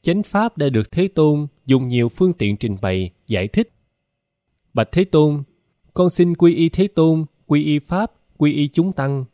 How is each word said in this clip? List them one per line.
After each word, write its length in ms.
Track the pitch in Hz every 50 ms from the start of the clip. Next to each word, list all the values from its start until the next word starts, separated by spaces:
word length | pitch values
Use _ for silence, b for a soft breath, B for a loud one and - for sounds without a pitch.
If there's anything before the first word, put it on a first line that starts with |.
chánh 220 | - 165 175 208 208
pháp 340 | - - 202 220 233 _
đã 120 | 160 147 143
được 220 | 127 110 101 -
Thế 160 | - 170 185
Tôn 400 | 190 _ 165 156 151 151 147 147 143 _ _ _
dùng 220 | 131 131 127 127
nhiều 220 | 123 123 123 117 117
phương 240 | _ - 185 185 170
tiện 240 | _ 104 101 104
trình 180 | - - 113 101 92
bày, 300 | 101 95 92 92 92 87 _ _ _
giải 200 | - 110 90 92
thích. 220 | 104 - 208 233 _ _ _ _ _ _ _ _ _ _ _ _ _ _ _ _ _ _ _ _ _ _
Bạch 160 | 117 113 _
Thế 120 | - 175 196
Tôn, 400 | 190 - 156 151 151 147 147 139 _ _ _ _ _ _ _ _ _ _
con 160 | - 180 175
xin 260 | - - 175 175 170
quy 200 | - 175 170 170
y 140 | - 165 160
Thế 180 | - - 190
Tôn, 380 | 202 _ 170 160 160 160 160 160 - _ _ _
quy 180 | - 147 147 151
y 160 | 151 147 147
Pháp, 320 | _ - 175 185 220 - _ _ _ _ _
quy 160 | _ 147 151 -
y 140 | 147 147
chúng 240 | 143 - 165 170 196
tăng. 340 | 185 - 135 139 139 139 131 -